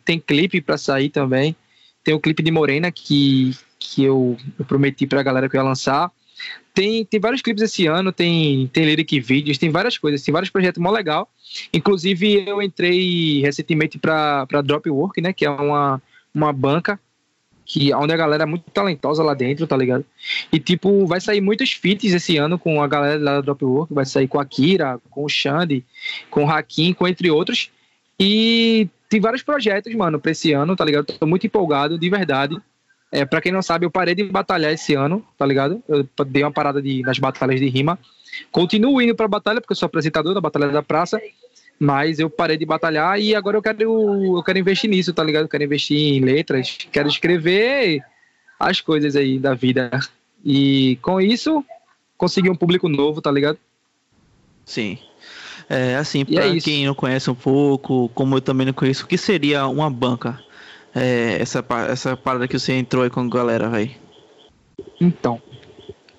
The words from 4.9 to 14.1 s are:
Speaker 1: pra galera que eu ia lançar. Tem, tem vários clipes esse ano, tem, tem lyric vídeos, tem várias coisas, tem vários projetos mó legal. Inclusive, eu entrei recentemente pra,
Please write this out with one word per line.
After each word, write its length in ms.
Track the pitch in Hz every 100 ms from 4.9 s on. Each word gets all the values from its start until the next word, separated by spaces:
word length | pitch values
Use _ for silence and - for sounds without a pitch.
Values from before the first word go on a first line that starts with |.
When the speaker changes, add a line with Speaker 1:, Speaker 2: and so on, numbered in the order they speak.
| 135
Speaker 1:
pra 160 | 135 135
galera 260 | 123 127 131
que 80 |
eu 60 | 131
ia 20 |
lançar. 480 | 135 127 - 143 175 - _ - - - _
Tem, 320 | - 202 226
tem 140 | 214 214
vários 240 | 220 262
clipes 180 | - 208
esse 240 | 220 -
ano, 260 | 160 165 190
tem, 540 | - 170 165 156 135 131
tem 120 | 165
lyric 340 | 156 156 156 147
vídeos, 400 | 117 135 147 135
tem 100 | 170
várias 300 | 160 233 -
coisas, 240 | 151 143
tem 100 | -
vários 160 | 151 190
projetos 320 | 196 185 175
mó 80 | 175
legal. 400 | 220 170 156 202 _ - - -
Inclusive, 720 | 185 202 190 180 180 214 202 190
eu 120 | 202
entrei 800 | 202 - 175 180 180 170 160 143
recentemente 600 | 143 139 156 160 156 151
pra, 480 | 160